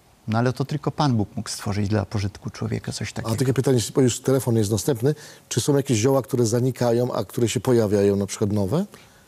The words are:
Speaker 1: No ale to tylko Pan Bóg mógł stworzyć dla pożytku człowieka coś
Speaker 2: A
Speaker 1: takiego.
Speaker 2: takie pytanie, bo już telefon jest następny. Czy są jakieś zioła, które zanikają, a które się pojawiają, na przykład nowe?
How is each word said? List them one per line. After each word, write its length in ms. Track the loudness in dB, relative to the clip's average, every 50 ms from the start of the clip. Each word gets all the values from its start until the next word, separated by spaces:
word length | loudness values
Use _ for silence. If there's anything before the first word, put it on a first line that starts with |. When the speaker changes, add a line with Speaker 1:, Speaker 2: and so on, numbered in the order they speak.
| _ _ _ _ -6
Speaker 1:
No 100 | -2 0
ale 160 | 2 2 0 0
to 120 | -2 -4
tylko 260 | -4 -4 -4 -4 -4
Pan 260 | 0 2 2 2 4
Bóg 120 | 2 0 -2 -4
mógł 140 | -10 -8 -8
stworzyć 380 | -10 -8 -6 -4 -2 -2 0
dla 180 | 0 0 0 -2
pożytku 440 | -2 -4 -4 -4 -4 -6 -8 -12 -12
człowieka 420 | -8 -6 -6 -4 -4 -6 -6 -8
coś 200 | -8 -8 -8 -8
Speaker 2:
A 20 | -8
Speaker 1:
takiego. 200 | -8 -6 -6 -2
Speaker 2:
takie 180 | -2 0 0 0
pytanie, 240 | 0 2 2 2 0 0 0 0
bo 60 | 2
już 180 | 2 2 2 0
telefon 340 | -2 0 0 0 0 0 0
jest 160 | 2 2 2
następny. 440 | 0 0 0 0 -2 0 0 0 0 -2 -8 -20 -20 -20 _ -4
Czy 120 | -4 -2
są 160 | 0 2 2
jakieś 200 | 0 2 0 0
zioła, 240 | 2 2 2 2 2
które 240 | 0 0 0 0 2
zanikają, 680 | 2 2 0 0 0 0 0 0 2 2 2 0 0 -2
a 120 | -4 -6
które 240 | -4 -2 -2 0 0
się 100 | 0 0
pojawiają, 560 | 2 4 4 4 4 4 4 4 4 4 4
na 100 | 2 0
przykład 260 | -4 -4 -4 -2 -2
nowe? 340 | 0 0 0 0 0 -2 -2 -4 -8 -20 -20 -20 -20 -20 -20